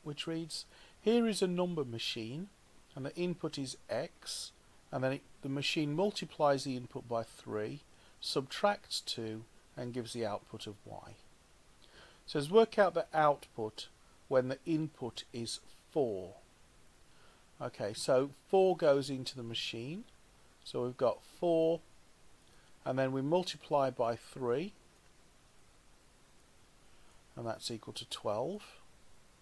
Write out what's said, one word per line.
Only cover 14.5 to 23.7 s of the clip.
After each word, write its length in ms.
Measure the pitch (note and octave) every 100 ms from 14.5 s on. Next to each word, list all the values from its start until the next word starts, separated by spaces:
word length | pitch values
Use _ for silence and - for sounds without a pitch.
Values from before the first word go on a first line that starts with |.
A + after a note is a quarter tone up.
| B2+ E3+
input 580 | D#3+ D#3 - A#2+ - -
is 280 | A#2+ A2+ - - - -
four." 420 | D#3+ B2+ F#2+ F2+ - - - - - - - - - - - - -
Okay, 320 | B2+ - G#2+
so 380 | A2+ - C3 C#3+ - -
four 280 | G3 F#3+ F3
goes 360 | D#3 C#3 C3+
into 240 | C3+ B2+ C3
the 80 |
machine, 600 | A#2 A#2 - A#2 B2 F#3 B3 - - - - -
so 200 | - C3
we've 140 | B2 B2+
got 260 | B2 -
four, 580 | - - F3 E3 D#3+ E3 - - - - - - - - - -
and 140 | C3+ C3
then 140 | C3
we 100 | C3+
multiply 680 | C#3 F3 F3+ - -